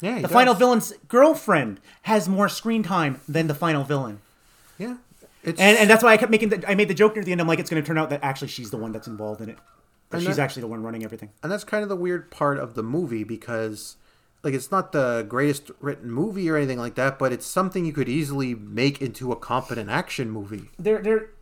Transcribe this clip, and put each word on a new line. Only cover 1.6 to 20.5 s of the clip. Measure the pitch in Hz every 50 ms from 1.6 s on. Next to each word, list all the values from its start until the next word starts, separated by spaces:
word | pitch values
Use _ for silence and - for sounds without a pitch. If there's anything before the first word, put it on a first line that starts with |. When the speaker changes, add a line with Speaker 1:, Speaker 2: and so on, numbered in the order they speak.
| 127 107 95 - _ - - _ -
Speaker 2:
has | - 220 208 165 180
more | 196 190 202 180
screen | - - - 226 226 220 202
time | 175 196 175 156 139 131 - - -
than | 143 160 165
the | 156 143
final | - 175 165 156 143 135
villain. | 135 147 139 131 113 104 104 _ _ _ _ _ _ _ _ _ _ _ -
Speaker 1:
Yeah. | 196 240 247 247 _ _ _ _ - - _ _ -
It's | 165 165 165
Speaker 2:
And, | 190 202 220 233
and | 214 202
that's | 220 220 240
why | 233 220
I |
kept | 208 247 226 220
making | 214 226 208
the, | 208 185 - 196
I | 202
made | 196 208 196
the | 185
joke | 151 208 214 214
near | 214 190
the | 185 180
end. | 175
I'm | 165
like, | 165 165 160
"It's | 165 -
gonna | 170 156 147
turn | 156 165 156
out | 156 147
that | 143 139 -
actually | 135 135 - 143 127
she's | - - 120 110 -
the |
one | 110 110 113
that's | 110 110 -
involved | 120 110 104 107 107 107 110
in | 110 107
it. | - - _ _ _ _ _ _ _ _ _ -
That | - 170
Speaker 1:
And | 175
Speaker 2:
she's | 185 143
Speaker 1:
that | 143 139
Speaker 2:
actually | 131 - 127 117
the | 110
one | 113 110 110
running | 113 113 113 110
everything." | 107 113 - 110 104 _ _ -
Speaker 1:
And | 156 202
that's | 202 202
kind | - 214 214 208
of | 202
the | 196
weird | 175 175 180 180 170 - - -
part | - 151 143 139 139
of | 131 117 113
the | - 110
movie | 113 131 170 180 131 117 110 107
because, | 110 113 110 - 123 117 110 110 110 107 - - - - _ _ _ _ _ _ _ _ _ -
like, | 147 135
it's | 131 - -
not | 294 285 269 - -
the | 202 131 123 120 117 107 104
greatest | 120 127 143 147 143 143 - - - -
written | - 143 127 - 113 120
movie | 117 131 175 220 190 196 185 160
or | 156
anything | 147 143 131 127 123
like | 117 120 -
that, | - 131 135 135 -
but | 135 131 123
it's | - -
something | - - 185 190 185 - 190 170
you | 160 139
could | 139 131 -
easily | 127 160 156 139 143 139 131 127 120
make | 107 104 104 104 113 127 139 143 -
into | 139 123 104 - 131 123 117
a |
competent | 120 - - 120 131 - - 127 117 107 101
action | 120 160 196 - - - 127 110
movie. | 110 110 101 101